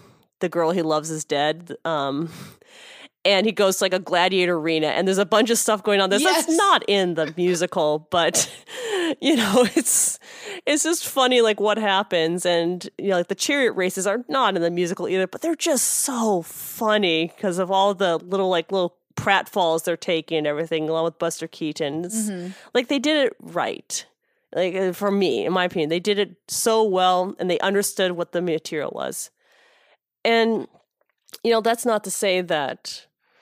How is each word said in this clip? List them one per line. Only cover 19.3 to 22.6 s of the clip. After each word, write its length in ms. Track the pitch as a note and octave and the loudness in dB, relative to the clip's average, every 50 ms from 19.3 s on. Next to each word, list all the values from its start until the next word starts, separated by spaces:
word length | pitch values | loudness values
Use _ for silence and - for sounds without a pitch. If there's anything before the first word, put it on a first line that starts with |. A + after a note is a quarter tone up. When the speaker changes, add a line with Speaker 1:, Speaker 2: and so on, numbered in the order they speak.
| G3 F#3 - - - G#3 F3+ E3 D#3+ E3 - | 2 2 2 0 -2 0 2 2 0 0 -2
Speaker 1:
they're 120 | F3+ E3+ | -2 -4
taking 420 | - - - E3+ D#3+ D#3 - E3 D#3 | -4 -2 -2 -2 -2 -2 -2 -2 -2
and 80 | D3+ | 0
everything, 420 | D3 D3 D3 E3 D#3+ E3+ D#3 D#3 D#3 | -2 -2 -2 -4 -4 -4 -2 -2 -2
along 160 | D#3+ D#3+ D#3+ | -2 0 -2
with 140 | E3+ D#3 - | -2 -2 -4
Buster 280 | E3+ E3 - - E3 | -4 -4 -4 -6 -10
Keaton. 580 | - - - E3+ D3+ D3+ - D#3 C#3 C#3+ D#3+ F3 | -12 -8 -8 -6 -6 -4 -4 -4 -4 -4 -6 -6
It's 260 | F3+ A3 A3 G#3+ G#3 | -6 -6 -4 -4 -4
Speaker 2:
Mm-hmm. 180 | G3 F3+ F3 F#3 F#3+ - | -6 -8 -10 -10 -12 -16